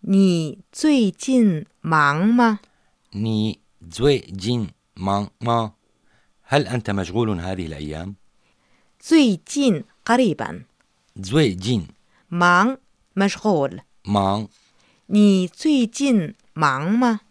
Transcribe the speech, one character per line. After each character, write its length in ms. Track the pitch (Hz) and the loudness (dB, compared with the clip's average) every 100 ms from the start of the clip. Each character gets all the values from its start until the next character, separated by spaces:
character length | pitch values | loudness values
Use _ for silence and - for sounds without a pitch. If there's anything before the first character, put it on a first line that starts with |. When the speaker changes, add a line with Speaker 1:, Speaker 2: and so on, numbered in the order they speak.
| - | 2
Speaker 1:
你 520 | 196 190 175 156 - - | 4 4 2 -4 -10 -18
最 380 | - 311 285 208 | -2 2 4 2
近 560 | - - 262 220 160 - _ | -2 0 2 4 2 -6 _
忙 420 | 160 160 143 147 | 0 2 2 2
吗؟" 360 | 196 240 233 214 _ _ _ _ _ | 2 4 2 0 _ _ _ _ _
Speaker 2:
"你 460 | 98 110 110 110 - _ _ 85 | -6 -2 -2 -2 -6 _ _ -20
最 300 | - 131 135 | -2 0 0
近 500 | - 92 95 120 104 _ _ | -2 -10 -4 -4 -6 _ _
忙 340 | - 95 101 101 _ | -8 -2 -2 -4 _
吗؟" 320 | 113 117 110 _ _ _ _ _ _ _ | -2 -2 -2 _ _ _ _ _ _ _
هل 240 | _ 143 139 | _ -2 0
أنت 240 | 123 107 | -6 -4
مشغول 500 | 101 87 95 113 92 | -4 -4 -2 -2 -4
هذه 260 | 90 95 82 | -6 -8 -8
الأيام؟ 480 | 73 76 76 90 101 _ _ _ _ _ _ _ _ | -10 -10 -10 -12 -16 _ _ _ _ _ _ _ _
Speaker 1:
最 360 | - 320 262 180 | 2 4 4 0
近 400 | - 285 277 165 - _ | -6 -2 0 0 -6 _
قريبًا. 600 | - 240 247 151 104 87 127 _ _ _ _ - | -2 2 2 -2 -8 -10 -18 _ _ _ _ -16
Speaker 2:
最 340 | 95 135 143 | -4 0 0
近. 340 | 90 95 120 78 - _ _ _ | -2 -4 -4 -4 -18 _ _ _
Speaker 1:
忙 480 | 170 175 180 220 269 _ _ _ - | 0 2 4 2 -2 _ _ _ -2
مشغول. 640 | 196 - 214 175 135 90 - _ | -2 -2 -2 0 -2 -6 -20 _
Speaker 2:
忙. 440 | - 101 98 101 107 _ _ _ _ _ _ | -2 0 0 -2 -6 _ _ _ _ _ _
Speaker 1:
你 420 | 208 208 190 180 | 4 4 4 0
最 380 | - 311 285 226 | -4 0 0 0
近 480 | - 277 226 156 - _ | -2 0 0 -2 -10 _
忙 360 | - 151 131 160 | -2 -2 0 -2
吗？ 300 | 226 254 214 _ | 0 0 -2 _